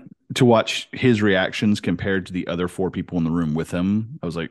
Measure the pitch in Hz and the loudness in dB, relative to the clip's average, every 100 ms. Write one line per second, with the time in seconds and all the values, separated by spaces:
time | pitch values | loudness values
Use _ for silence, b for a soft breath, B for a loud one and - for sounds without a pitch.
0 | - - _ 127 123 113 - - - - | -2 -20 _ 4 6 6 4 -6 -8 0
1 | 127 107 104 92 92 - 107 104 101 90 | 2 4 4 2 0 0 0 0 -2 -4
2 | 101 95 87 90 - 85 90 - 90 92 | -2 -2 -4 -8 -6 -4 -4 -2 -4 -4
3 | - 90 82 104 78 80 80 90 95 107 | -4 -2 0 0 0 -2 -2 -2 0 0
4 | 113 156 139 82 80 | -2 -8 -8 -6 -8